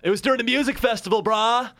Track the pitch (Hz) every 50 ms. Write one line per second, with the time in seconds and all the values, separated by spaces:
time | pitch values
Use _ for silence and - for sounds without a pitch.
0 | - 165 196 208 - 277 262 254 240 233 254 269 294 247 277 - - 254 226 208
1 | - 196 196 220 185 202 220 214 214 226 233 240 254 220 -